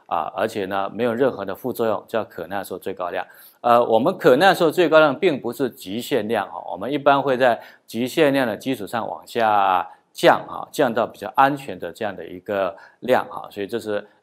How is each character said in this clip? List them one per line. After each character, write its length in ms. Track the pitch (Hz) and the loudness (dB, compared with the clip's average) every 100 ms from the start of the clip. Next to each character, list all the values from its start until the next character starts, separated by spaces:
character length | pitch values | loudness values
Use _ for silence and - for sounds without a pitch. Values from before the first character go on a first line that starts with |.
| - | -6
啊， 240 | 87 - - | -4 -4 -2
而 100 | 110 | -4
且 200 | 110 95 | -2 -4
呢 240 | 98 98 | -4 -4
没 100 | 101 | -2
有 100 | 120 | -2
任 160 | 113 131 | 0 0
何 120 | 98 | 0
的 100 | 98 | -6
副 180 | 92 127 | -8 -8
作 140 | 117 113 | -2 -2
用， 180 | 98 - | -2 -4
叫 160 | 113 | -6
可 220 | 104 - 82 | -6 -8 -10
耐 160 | 98 | -10
受 160 | 92 92 | -8 -10
最 140 | - | -10
高 160 | 92 90 | -8 -6
量。 160 | 92 90 - - _ | -6 -10 -14 -20 _
呃， 220 | 120 120 | 2 4
我 160 | 120 113 | 4 2
们 180 | 147 185 | 2 2
可 180 | - 127 | 4 6
耐 160 | 190 | 6
受 160 | 175 170 | 4 2
最 180 | 147 170 | 4 4
高 120 | 156 | 4
量 180 | 156 131 | 4 2
并 220 | 190 135 | 0 0
不 100 | 117 | -4
是 200 | 120 131 | -4 -4
极 280 | - 92 107 | -4 -10 -8
限 300 | 120 131 107 | -4 -2 0
量 180 | 113 92 | -2 -4
哈， 160 | 82 - | -8 -12
我 60 | 87 | -8
们 160 | 110 | -6
一 60 | 143 | 0
般 220 | 143 139 | 2 2
会 160 | 135 127 | 2 2
在 240 | 127 113 - - - | 2 2 -4 -20 -10
极 200 | 113 123 | -6 -2
限 240 | 170 151 | 2 4
量 160 | 139 123 | 4 0
的 80 | |
基 200 | 98 117 | -4 -4
础 120 | 127 98 | -6 -6
上 220 | 120 101 | -6 -6
往 180 | 82 - | -10 -8
下 640 | 117 110 104 95 92 82 - _ | 0 2 4 4 2 -2 -10 _
降 320 | - 170 117 - | 2 4 4 0
哈， 220 | 85 - | -12 -8
降 220 | - 135 | 0 0
到 140 | 113 101 | 0 -2
比 120 | - | -4
较 140 | 101 | -4
安 220 | - 135 143 | 2 2 2
全 220 | - 90 | -8 -10
的 120 | 87 | -10
这 140 | 85 | -8
样 100 | 107 | -8
的 120 | 90 85 | -8 -14
一 120 | 90 | -12
个 360 | - 101 92 - - _ | -6 -2 -2 -4 -16 _
量 260 | 120 123 - | 0 0 0
哈， 180 | - - | -8 -12
所 120 | 101 | -10
以 40 | 98 | -6
这 120 | 113 | -6
是 280 | 104 104 104 _ | -4 -6 -6 _